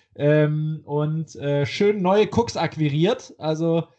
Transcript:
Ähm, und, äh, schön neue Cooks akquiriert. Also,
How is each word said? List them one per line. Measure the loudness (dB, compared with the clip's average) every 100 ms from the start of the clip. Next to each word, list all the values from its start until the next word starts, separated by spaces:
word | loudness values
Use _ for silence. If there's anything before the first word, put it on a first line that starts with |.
| _ -2
Ähm, | 2 4 4 0 -4 -6
und, | -6 -4 -2 -4 -6 -8
äh, | -2 0
schön | -2 0 0 2
neue | 2 2 2
Cooks | 2 0 -2
akquiriert. | -6 -2 -2 2 0 0 -6 -8
Also, | -6 -2 0 0 -2